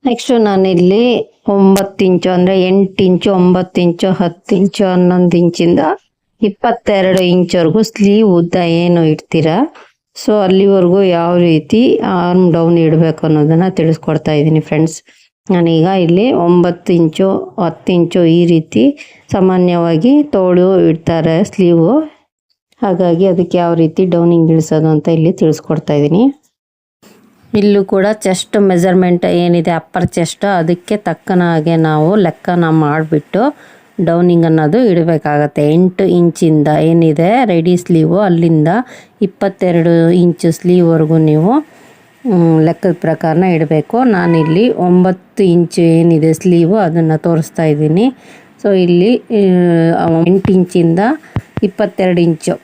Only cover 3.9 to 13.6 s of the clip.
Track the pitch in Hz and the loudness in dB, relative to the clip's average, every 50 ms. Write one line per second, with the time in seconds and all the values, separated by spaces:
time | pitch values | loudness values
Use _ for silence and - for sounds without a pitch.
3.9 | 170 170 - 190 185 - 180 170 170 - _ - 202 175 190 196 - - 202 185 | -2 -2 -2 -2 -2 -2 -2 -4 -4 -8 _ -4 -2 0 0 -2 -2 -2 -2 0
4.9 | 185 180 180 180 180 180 180 175 170 170 175 170 170 - 175 170 175 - - 311 | 0 0 2 2 2 2 2 2 2 2 0 0 0 0 0 0 0 0 0 -2
5.9 | 381 403 _ _ _ _ _ _ _ _ - 208 202 _ - 240 226 233 _ - | -4 -6 _ _ _ _ _ _ _ _ -4 -4 -4 _ -4 -4 -4 -4 _ -2
6.9 | 208 196 185 185 185 190 185 180 175 180 180 175 - 180 170 165 160 214 220 - | -2 0 0 0 0 0 0 0 0 0 0 0 -2 -2 0 0 0 0 -2 -2
7.9 | - - 208 196 202 214 226 208 180 170 170 175 - 185 175 170 165 170 175 175 | -2 -2 0 2 2 2 2 2 2 0 0 -2 -2 -4 -2 -2 -2 -2 0 0
8.9 | 175 170 165 160 156 156 - _ - 165 156 160 160 196 269 330 - - - _ | 0 0 0 0 -2 -2 -6 _ -4 -2 0 0 0 -2 -2 -4 -6 -16 -20 _
9.9 | _ _ _ _ _ - - - 208 214 202 185 190 190 202 202 196 196 180 175 | _ _ _ _ _ -10 -4 -2 0 0 2 2 2 2 2 2 2 2 2 2
10.9 | 175 196 202 185 175 170 170 170 175 175 175 175 160 156 151 - - 220 247 262 | 2 2 2 0 0 0 -2 0 0 2 2 2 2 0 0 0 0 0 2 2
11.9 | - 453 - - 190 175 175 180 180 185 185 180 160 165 165 165 170 170 165 156 | 0 0 -2 -2 -2 -2 -2 0 0 2 2 2 2 2 0 2 2 2 2 2
12.9 | 156 160 165 160 160 - - 160 156 151 147 147 160 165 | 2 2 0 0 -2 -2 -2 -2 0 0 2 2 2 0